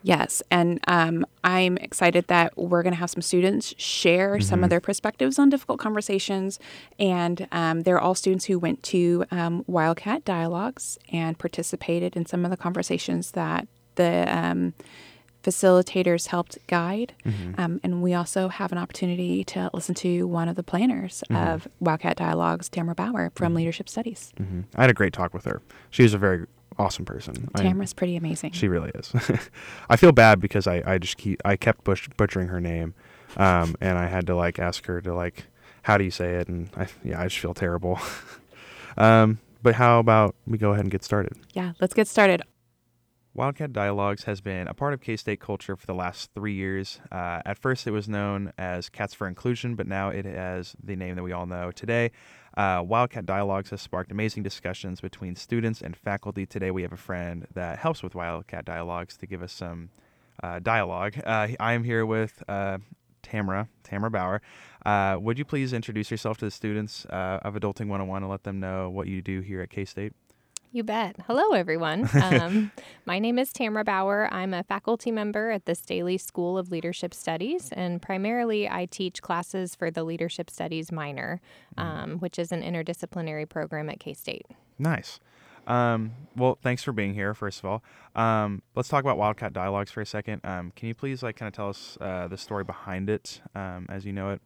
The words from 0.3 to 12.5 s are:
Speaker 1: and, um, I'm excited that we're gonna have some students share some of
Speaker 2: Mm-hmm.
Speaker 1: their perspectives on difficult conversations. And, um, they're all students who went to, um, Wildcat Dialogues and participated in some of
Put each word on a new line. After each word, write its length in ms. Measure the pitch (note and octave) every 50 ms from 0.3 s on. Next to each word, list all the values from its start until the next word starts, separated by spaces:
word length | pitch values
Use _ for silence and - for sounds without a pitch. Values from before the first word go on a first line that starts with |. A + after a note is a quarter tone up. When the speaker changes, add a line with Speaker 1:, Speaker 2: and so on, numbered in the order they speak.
| - - - _
Speaker 1:
and, 300 | F3 F3 E3+ E3+ F3 E3+ - -
um, 380 | F3 E3+ E3 E3 E3 E3 E3+ - _ _ -
I'm 320 | F3+ F3+ F#3 F#3 F3+ F3+
excited 520 | - - - - - F3+ F3 E3+ F3 F3 -
that 280 | F3+ F3 E3+ - -
we're 260 | - - F3 F3 E3+ E3+
gonna 140 | F3+ F3
have 140 | E3+ F3 E3+
some 100 | - -
students 540 | E3+ - - F3+ F3+ F#3+ G3+ A3+ A3 - -
share 640 | - - - - - - F#3+ E3+ F3+ F#3+ G3 G3+ G#3
some 200 | G3+ G3 - G3
of 20 | F3+
Speaker 2:
Mm-hmm. 60 | F3
Speaker 1:
their 100 | F3 F3
perspectives 580 | - - G3+ - - G#3+ - _ C4 C4+ C4+ D4
on 120 | C#4 C#4
difficult 280 | C#4 C4+ - - B3 -
conversations. 800 | - A3 G#3+ G#3 G#3 - G3+ G3 - - G3 F#3+ F#3+ F#3+ G3 - - - - - - - - _
And, 480 | G3+ F#3+ F3+ F3+ F3 E3+ F3 E3+ F#3+ - -
um, 300 | E3+ E3 D#3+ E3 E3 E3
they're 180 | F#3 F3+ F3
all 140 | - F3+ F#3
students 320 | - - F#3+ F#3+ F#3 -
who 120 | - G3 F3
went 240 | F3+ - - - -
to, 420 | - - F3+ F3 F3 F3 F3 F3+ -
um, 320 | F#3 F3+ E3+ E3+ E3+ F3 -
Wildcat 580 | - F3+ F3 D#3 D#3+ E3 - - G#3 A3 D4+ -
Dialogues 760 | - F#3+ E3+ E3 E3 E3+ E3+ G3 B3 C4 - - - - - - - -
and 260 | E3+ E3 D#3+ E3 -
participated 760 | - F3 - - F3 - - E3+ - - E3+ E3+ F3 F3+ -
in 80 | F3 E3+
some 220 | - - F3+ F3
of 40 | F3